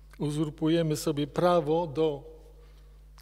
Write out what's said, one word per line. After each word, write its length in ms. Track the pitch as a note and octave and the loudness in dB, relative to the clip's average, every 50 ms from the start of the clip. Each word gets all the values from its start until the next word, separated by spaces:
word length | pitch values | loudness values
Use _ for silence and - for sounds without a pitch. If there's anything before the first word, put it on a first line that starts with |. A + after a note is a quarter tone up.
| - - - | -20 -20 -8
uzurpujemy 760 | - D3+ D3 D3 D3+ D#3+ D3+ - - D#3+ D#3 E3 E3+ E3 D#3 D3+ | -4 -4 -2 -2 -2 -4 -4 -4 -2 0 2 2 2 2 0 -2
sobie 320 | D3 - E3 D3 C#3+ D3 | -2 -2 -2 -2 -2 -4
prawo 600 | C#3 - D#3+ E3+ F3+ F3 E3+ D3 D3 D#3+ E3+ F3 | -2 0 2 2 4 4 4 2 2 0 0 -2
do 360 | D3+ B2+ D#3 D#3+ D#3 C#3+ C3+ - - - - - - - - - - - - - - - - - - - - | -4 -2 -2 0 0 -2 -4 -12 -18 -20 -20 -20 -20 -20 -20 -20 -20 -20 -20 -20 -20 -20 -20 -20 -20 -20 -18